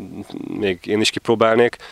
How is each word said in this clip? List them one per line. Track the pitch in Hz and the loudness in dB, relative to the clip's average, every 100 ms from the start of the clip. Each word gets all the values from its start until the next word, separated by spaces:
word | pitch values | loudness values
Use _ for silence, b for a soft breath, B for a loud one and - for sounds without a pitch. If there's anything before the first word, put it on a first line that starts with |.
| 95 92 - - - 95 | -12 -14 -14 -14 -10 -4
még | 98 87 | -4 -4
én | - 107 | -2 0
is | 110 | 0
kipróbálnék | - - 110 113 113 120 - B | -2 0 2 4 4 2 0 B